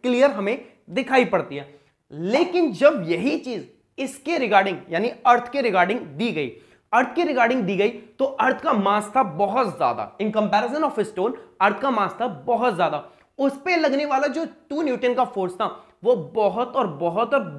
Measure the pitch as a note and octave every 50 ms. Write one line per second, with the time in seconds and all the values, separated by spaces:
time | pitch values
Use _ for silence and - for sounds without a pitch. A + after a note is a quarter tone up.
0 | - B3 B3 A#3+ C4+ C#4+ - G#3 G3 G3+ B3 C4+ - - _ _ _ - E3+ A#3+
1 | E3 E3+ C4 C4 B3 - - F3+ - - C#3 C#3+ C#3 - - - _ _ _ _
2 | _ - - D3+ E3+ F#3+ A3+ D4 F4 F4+ F4 F4+ E4 C#4 G3 E3 B3+ D4 D#4+ A#3
3 | E3+ D#3+ E3+ D#3 G3 C#4 D#4 D#4 - B3+ A#3 F3 C#3 - - _ _ _ - -
4 | C4+ - - - - D4 E4+ D#4 B3+ G#3 G3+ F#3+ G3 G3 F3+ - - - E3+ E3+
5 | G#3+ B3 - - - - A#3+ A#3+ A#3+ - - C#4 B3 A#3 F3+ F#3 F3 F#3 A3 B3+
6 | E4+ D#3+ C3+ D3 A3+ A#3+ F3 D#3 C#3+ A#2+ - - - _ _ _ _ - - A#3+
7 | C4+ B3+ - E4+ F4 D4+ C#4 B3+ A#3 A#3 B3+ C4 G3+ F3 G3 F#3 G3+ A#3 A#3 -
8 | - - _ - C4+ C#4 C4+ - A3 B3+ C4 C4 - D#4+ C4+ G#3 G3 G3 G3+ G#3+
9 | G#3 - - C4 C4 F#3 D3 D#3+ G3+ G3 G#3 B3+ B3 F#3+ D#3 - D3+ B2 A#2 A#2
10 | G#2+ - - - G#3 G#3+ G#3+ G#3+ G#3+ F#3+ G3+ G#3 A#3+ A#3+ C4 D4+ D#4+ C#4 - A3
11 | G3+ - - F#3 F#3 A#3 - - - - - - F#3+ G#3 G#3 G3+ B3+ C4+ B3+ G#3+
12 | G3 E3+ - - A#3 B3 F3 C#3 - - A#3+ A3 B3 B3 G3 E3 F3 D#3 D3 D3
13 | - - - _ _ _ _ - C4+ C#4 C4+ - - F4+ F4+ E4+ D#4 C#4+ C4+ C#4
14 | D4+ D4 C4+ C4+ D4 D4 A#3+ D#4 E4 - - - _ - C#4+ D4+ E4 C#4 B3 A#3
15 | B3+ B3 B3 B3+ B3 A#3+ - G3+ F#3 F3+ F3+ - A3 F#3 - - - _ _ -
16 | - A3+ B3+ G3 D3+ C#3+ - A3 G#3 G3 F#3 A3+ B3+ A#3+ - C4+ A#3 F#3 D3 C#3
17 | E3+ E3+ E3+ G3+ A#3+ - C#4+ C4+ G#3 E3+ C#3+